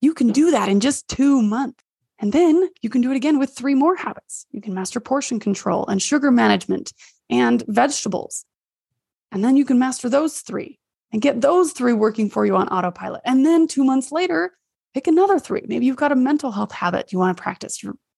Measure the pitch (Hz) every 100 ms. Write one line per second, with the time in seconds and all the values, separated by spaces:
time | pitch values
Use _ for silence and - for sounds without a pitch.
0 | 277 320 240 233 330 254 196 202 262 277
1 | - - 277 277 208 220 277 - _ _
2 | _ - 208 285 349 330 370 _ 220 254
3 | 247 277 294 285 269 - 262 269 311 370
4 | 226 - - - - 208 214 185 190 -
5 | - 269 - 226 208 196 202 165 - 196
6 | - 285 277 240 220 196 - 190 - -
7 | - _ - 240 240 240 233 214 277 -
8 | - - - - - _ _ _ _ _
9 | _ _ _ 196 233 269 269 247 262 254
10 | 247 277 320 - - 202 - - _ _
11 | _ 214 277 233 277 359 330 - 247 220
12 | 214 214 208 214 208 190 - 185 180 175
13 | 190 - - 262 294 330 320 269 262 262
14 | 262 311 359 330 359 _ _ _ _ 277
15 | - 320 392 381 - 190 - 233 247 254
16 | 294 269 262 294 269 202 208 - 180 185
17 | - 185 185 175 190 185 - - 202 -
18 | _